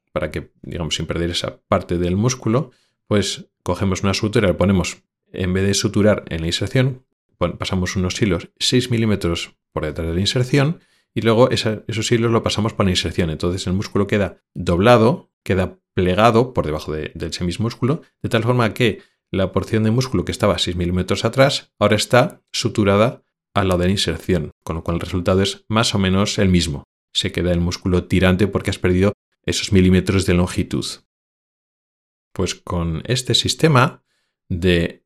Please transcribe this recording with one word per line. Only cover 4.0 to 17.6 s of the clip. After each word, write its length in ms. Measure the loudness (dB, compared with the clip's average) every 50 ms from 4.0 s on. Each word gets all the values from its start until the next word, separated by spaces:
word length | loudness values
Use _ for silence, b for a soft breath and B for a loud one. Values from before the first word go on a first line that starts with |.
una 120 | 0 -2 -2
sutura, 340 | 0 -2 -2 0 2 2 2
le 60 | 2
ponemos, 500 | 2 2 2 4 2 0 -2 -6 -12 _ _ _ _ _ _
en 220 | -6 -4 -2 0 0
vez 140 | 0 0 0
de 60 | 0
suturar 500 | 0 -2 0 0 2 4 4 2 2 -2 -6
en 120 | -8 -4
la 60 | -4 -4
inserción, 580 | -4 -4 -4 -2 0 0 0 0 -2 -6 _ _ _ _ _ _ _ _
pon-, 200 | -4 -4 -4 -6
pasamos 380 | -6 -4 -2 -2 -2 -2 -2
unos 240 | -2 -2 -2 -2 -2
hilos 280 | 0 0 0 -2 -4 -10 _ _
seis 300 | -4 0 0 0 0 0
milímetros 680 | -2 0 0 0 0 0 0 -2 -2 -4 -6 -12 _ _ _ _ _
por 120 | -6 -6
detrás 220 | -6 -6 -6 -6 -4
de 60 | -2
la 60 | -2
inserción 580 | -2 0 0 -2 0 2 2 2 2 0 -2 b b b b b b b _
y 80 | -2
luego 280 | 0 2 4 4 4 4
esa, 340 | 4 0 -2 -2 -4 -4 -8 -8
esos 240 | -6 -4 -2 0
hilos 200 | 0 2 2 2
lo 120 | 2 0 0
pasamos 300 | 0 -2 -2 -2 -2 -2
por 120 | 0 0
la 60 | 0
inserción. 380 | 0 0 -2 -2 -2 -2 -2 -2
Entonces 380 | -2 -2 -2 -2 -2 -4 -4 -4
el 60 | -2
músculo 340 | -4 -4 -2 -2 -2 0 0
queda 340 | 0 0 0 -2 -4 -12 _ _ _
doblado, 760 | -6 -2 0 0 4 6 6 6 6 6 4 2 0 -6 _ _ _ _
queda 360 | -2 0 0 0 -2 -6 _ _ _ _
plegado 600 | 0 0 0 2 4 4 6 6 4 2 2 -2
por 120 | -4 -4
debajo 260 | -2 -4 -6 -6 -6
de, 200 | -6 -6 -6 -8 -8
del 200 | -10 -10 -8 -6
semismúsculo, 680 | -4 -4 -4 -2 -2